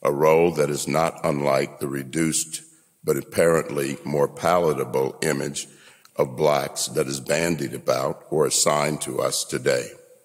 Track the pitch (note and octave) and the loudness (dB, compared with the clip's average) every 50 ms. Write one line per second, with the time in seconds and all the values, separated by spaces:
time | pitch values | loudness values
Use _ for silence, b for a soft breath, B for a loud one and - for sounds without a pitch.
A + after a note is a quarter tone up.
0 | - - D2 C#2+ D2+ D#2 D#2 D#2+ E2+ F2 E2 D2+ D2+ C#2+ D2 C#2+ - - C#2 D2+ | 0 0 0 4 4 6 6 6 6 4 4 2 0 0 0 -4 -4 -2 0 0
1 | D#2+ E2 - - - E2 D#2 C#2+ C#2+ C#2+ C2+ C2+ C#2+ C#2+ - - - C#2+ C2+ C#2 | 0 0 -2 -2 -2 -2 0 0 0 2 2 2 0 -2 -6 -8 -8 -6 -6 -6
2 | C2+ C2 C2 D#2+ E2 D#2+ D2+ - - - - - - b b b b b b b | -8 -6 -2 0 0 0 0 -2 -4 -4 -8 -12 -14 b b b b b b b
3 | _ D2+ D2+ C#2 C2+ - - - E2+ E2+ E2 D#2+ - - C#2 D2 C#2 C#2 C#2 C2+ | _ -2 -2 -2 -2 -6 0 2 4 4 4 4 2 0 -4 -4 -2 -2 -4 -6
4 | - D2+ D2 D2 C#2+ C#2 - - - E2+ E2+ F2+ E2+ D#2+ D2 C2+ C2+ B1+ B1 C2 | -6 -4 0 0 0 0 0 -2 0 2 2 4 4 2 2 0 -2 -2 0 0
5 | C2+ C2+ - - - D#2+ D2 C#2 C#2 D2 C#2+ - - B B B B B B B | 0 0 -2 -2 -2 -2 -2 -2 -4 -6 -6 -8 -10 B B B B B B B
6 | B B B - D2+ C#2+ B1+ A#1+ D2+ D#2 D2 C#2+ C#2 C#2+ - - - - B1+ D2 | B B B 0 0 0 0 0 2 2 4 2 0 -2 -4 -6 -6 -4 -2 -2
7 | D2+ C2 C#2 C#2 C2 - - D2+ E2 E2+ F2 D2 C#2 C2 - C2 - - B1+ B1+ | -2 -2 -4 -8 -4 -2 0 0 2 0 0 -2 -4 -6 -6 -8 -2 -2 0 0
8 | C2+ D2 E2+ - - - - D#2 D2+ C2+ - - - D#2+ D2+ D2+ D2 D2+ D2+ D2+ | 0 -4 -4 -6 -8 -4 0 2 2 2 2 0 2 2 2 2 2 0 -2 -4
9 | - - B1+ C2+ C2+ B1+ - - - - - C#2 B1+ C#2+ C2+ B1 A#1+ - - - | -6 -6 -4 -2 -2 -2 -2 -2 -6 -4 -6 -2 0 0 0 0 -2 -4 -12 -18
10 | - - - _ _ | -20 -20 -20 _ _